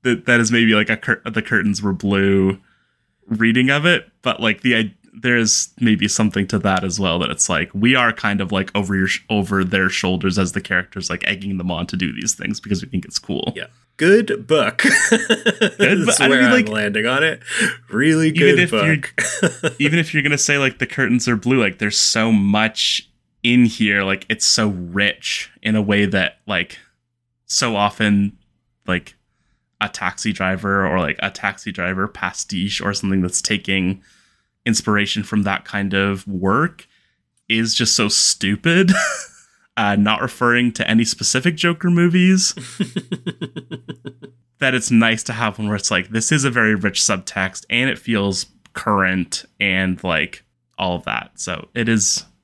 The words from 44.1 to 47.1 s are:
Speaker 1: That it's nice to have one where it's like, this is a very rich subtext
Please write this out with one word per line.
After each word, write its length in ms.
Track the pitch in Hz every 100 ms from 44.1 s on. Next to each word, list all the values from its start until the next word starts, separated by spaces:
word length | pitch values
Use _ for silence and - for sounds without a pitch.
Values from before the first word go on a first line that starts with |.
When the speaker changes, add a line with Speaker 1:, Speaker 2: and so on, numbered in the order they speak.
| - - _ _ _
Speaker 1:
That 140 | 135
it's 160 | 127 -
nice 320 | 120 113 113
to 100 | -
have 240 | 113 113 101
one 120 | 107
where 80 | 104
it's 140 | -
like, 160 | 95 92
this 240 | 113 -
is 120 | 156
a 60 | 135
very 240 | 120 110
rich 240 | 107 101 95
subtext 640 | -